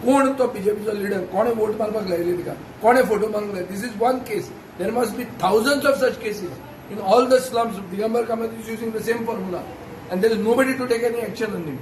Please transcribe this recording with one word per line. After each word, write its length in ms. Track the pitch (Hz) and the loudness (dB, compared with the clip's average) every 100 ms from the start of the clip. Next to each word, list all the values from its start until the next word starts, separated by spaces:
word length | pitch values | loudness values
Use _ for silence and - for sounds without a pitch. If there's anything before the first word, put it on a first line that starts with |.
कोण 280 | 220 277 269 269 | 4 4 4 2
तो 80 | 247 | 0
बीजेपीचो 400 | 202 190 214 208 | 2 -2 -2 -2
लिडर, 280 | 208 196 202 175 | -4 -2 -2 -2
कोणें 200 | 185 233 220 | 0 0 2
वोट 180 | 214 214 | 0 0
मारपाक 300 | 214 214 190 | -2 -2 -2
लायली 280 | 170 170 180 | -2 0 -2
तिका, 180 | - - - - | -4 -10 -14 0
कोणें 200 | 214 254 202 | 4 6 6
फोटो 200 | 214 214 | 2 2
मारूंक 200 | 208 208 | -2 -2
लायले? 140 | 196 175 | -6 -6
This 120 | 196 240 | -6 -8
is 60 | 202 | 0
one 160 | 233 262 - | 0 0 -2
case. 180 | 202 - - - - | -4 -6 -12 -16 -6
There 160 | 190 226 | -2 0
must 200 | 247 - | 0 -2
be 80 | 247 - | -8 -2
thousands 440 | 185 208 233 285 277 | 2 4 4 2 4
of 100 | 254 | 4
such 140 | 240 - | 2 0
cases 260 | 220 208 180 - - - - | -6 -6 -8 -10 -16 -18 -12
in 80 | 202 196 | -8 4
all 180 | 226 254 | 4 6
the 60 | 254 247 | 4 4
slums. 320 | 233 233 190 185 | -2 -2 -2 -8
Digambar 320 | 196 220 226 226 | -4 0 0 0
Kamath 280 | 226 226 226 | -2 -4 -6
is 100 | 220 | -8
using 160 | 226 226 220 | -6 -4 -4
the 80 | 226 | -2
same 140 | 233 226 | -2 -2
formula 320 | 208 185 175 - - - - - | -4 -4 -6 -8 -12 -14 -14 -6
and 140 | 180 | 2
there 100 | 220 220 | 2 4
is 40 | 208 | 2
nobody 280 | 247 262 262 | 4 4 2
to 80 | 247 | 0
take 140 | 226 240 | 0 0
any 120 | 233 214 | 0 -4
action 280 | 202 220 190 | -4 -4 -4
on 40 | 165 | -6
him. 80 | 127 | -8